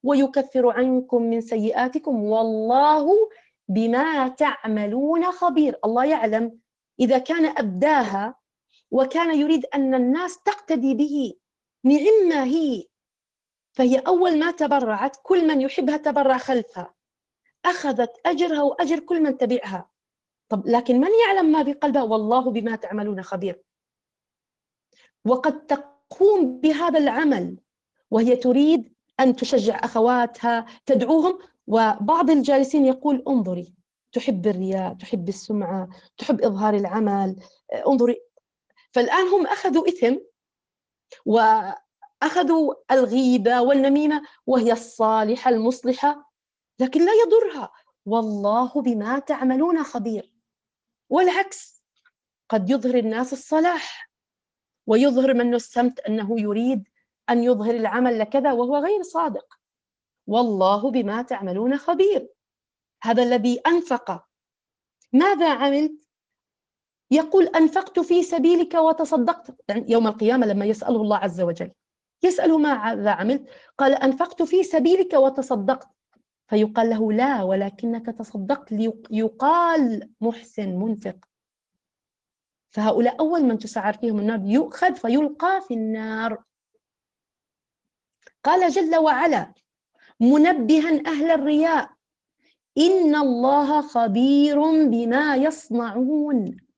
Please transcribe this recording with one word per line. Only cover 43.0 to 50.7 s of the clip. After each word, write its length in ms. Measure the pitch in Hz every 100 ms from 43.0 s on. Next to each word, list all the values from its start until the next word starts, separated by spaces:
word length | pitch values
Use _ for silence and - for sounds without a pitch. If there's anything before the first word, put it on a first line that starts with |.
| 247 240 254 247 202 247
والنميمة، 600 | 247 277 269 285 302 302 294 _ -
وهي 260 | 254 226
الصالحة 800 | 226 - - 220 220 214 247 254
المصلحة، 840 | 226 226 254 247 254 285 294 _ _ _ _ _ _
لكن 260 | 254 302 339
لا 60 | 427 453
يضرها، 460 | 440 440 294 220 _ _ _ -
والله 760 | 226 220 208 202 220 254 294
بما 380 | 247 226 208 269
تعملون 640 | 277 277 262 262 330 330
خبير. 480 | 285 - 214 214 - _ _ _ _